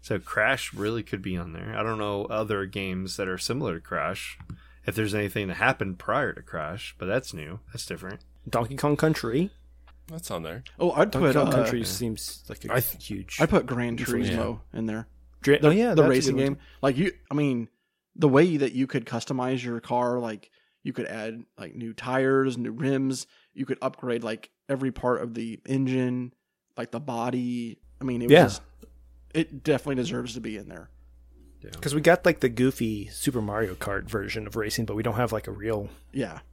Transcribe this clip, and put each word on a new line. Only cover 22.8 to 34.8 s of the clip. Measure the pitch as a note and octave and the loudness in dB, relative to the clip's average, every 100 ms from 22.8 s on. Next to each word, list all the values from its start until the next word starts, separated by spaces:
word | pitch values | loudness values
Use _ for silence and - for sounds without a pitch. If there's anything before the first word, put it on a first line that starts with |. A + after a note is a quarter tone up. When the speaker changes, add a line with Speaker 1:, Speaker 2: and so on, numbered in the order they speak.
| C3 C3+ C3+ C3 - _ _ | 0 2 0 -2 -8 _ _
Speaker 4:
You | - F2+ | -10 -6
could | C3 | -4
upgrade, | C3 - B2+ A#2 | -4 -4 -4 -2
like, | A#2 A2 - _ - | -2 -8 -12 _ -6
every | C3+ C3+ | -2 -2
part | B2 B2+ B2 | 0 0 0
of | A#2 | -2
the | A2+ A2+ A2 - | -6 -8 -10 -2
engine, | C3+ C3 C3 B2+ B2 B2 _ _ _ _ - | 0 2 2 0 -2 -8 _ _ _ _ -10
like, | A#2 | -8
the | A#2 | -6
body. | C3+ A#2 A#2 B2+ B2 B2 A#2 - - - | -6 -4 -2 -2 -2 -4 -6 -12 -20 -8
I | |
mean, | C3 A#2+ | -4 -2
it | A#2+ | 10
was | |
Speaker 2:
Yeah. | D3+ | 10
Speaker 4:
just, | C#3 G2 - - - - - - - | 10 4 -12 -20 -20 -20 -20 -20 -6
it | D#3+ E3 C#3 | -4 -4 -4
definitely | D3+ C#3+ D3 C3 | 0 0 2 -2
deserves | B2 B2 A#2+ | -2 -4 -6
to | A#2 | -8
be | A2+ A2 | -8 -10
in | G2 | -12
there. | F2 - - - - - - - - | -16 -18 -20 -20 -20 -20 -20 -20 -20
Speaker 1:
Yeah. | - - | -18 -8
Speaker 2:
'Cause | D3+ | -2
we | D3 | 4
got, | D#3 F3 | 6 8
like, | F3+ D#3+ | 6 4
the | C3 | 2
goofy | A#2 B2+ - A2+ G#2+ G#2 | 4 2 2 -2 -2 -6
Super | - - B2+ | -2 -2 0
Mario | G#2 G#2 G#2+ | -2 -2 -2
Kart | F#2 - G2 | -2 -4 -4
version | G2 G#2+ F#2+ A2+ G#2+ | -4 -4 -4 -6 -6
of | A2+ | -4
racing, | G#2+ - | -2 -2